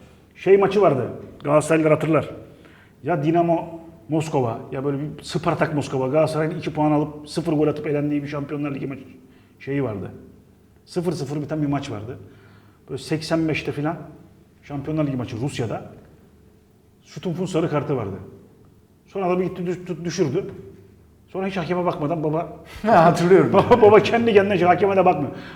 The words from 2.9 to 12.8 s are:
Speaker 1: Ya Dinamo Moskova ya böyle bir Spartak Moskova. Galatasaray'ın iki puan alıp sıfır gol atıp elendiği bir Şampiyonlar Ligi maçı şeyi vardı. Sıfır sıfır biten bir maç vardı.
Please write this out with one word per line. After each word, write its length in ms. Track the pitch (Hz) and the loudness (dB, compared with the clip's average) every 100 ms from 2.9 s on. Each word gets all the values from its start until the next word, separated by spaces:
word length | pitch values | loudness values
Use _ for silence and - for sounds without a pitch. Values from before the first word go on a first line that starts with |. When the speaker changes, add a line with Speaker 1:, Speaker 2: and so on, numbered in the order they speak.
| _ | _
Speaker 1:
Ya 200 | 139 170 | -4 -2
Dinamo 560 | 151 170 170 165 170 - - - - | 2 2 2 0 -4 -12 -18 -18 -4
Moskova 480 | 156 156 143 117 113 - | -4 0 0 -2 -4 -8
ya 140 | 139 143 | -6 -4
böyle 120 | 139 | -4
bir 260 | 151 156 | -6 -10
Spartak 520 | - 160 170 156 156 185 | -8 -4 -2 0 0 -2
Moskova. 320 | - 135 131 | -4 -4 0
Galatasaray'ın 440 | 156 151 151 160 160 | 2 2 0 -4 -4
iki 140 | 156 | -6
puan 180 | 151 151 | -2 0
alıp 380 | 147 160 - - | 0 -2 -8 -10
sıfır 240 | 170 170 | -6 -2
gol 140 | 151 151 | 0 0
atıp 200 | 147 160 | 0 -4
elendiği 360 | 143 147 147 | -2 -2 -4
bir 40 | 143 | -4
Şampiyonlar 440 | 147 139 147 147 131 | -8 -8 -6 -6 -6
Ligi 120 | 131 | -10
maçı 140 | 135 - - - - _ - | -12 -16 -20 -20 -20 _ -14
şeyi 240 | 135 139 | -6 -4
vardı. 280 | 123 101 101 - - - _ _ _ _ _ | -4 -6 -10 -14 -20 -20 _ _ _ _ _
Sıfır 260 | 180 170 | -6 -4
sıfır 300 | 151 135 151 | -4 -6 -6
biten 200 | 143 156 | -6 -4
bir 60 | 143 | -2
maç 240 | 139 - | -2 -4
vardı. 260 | 107 110 - - - - - _ _ | -10 -10 -14 -18 -20 -20 -20 _ _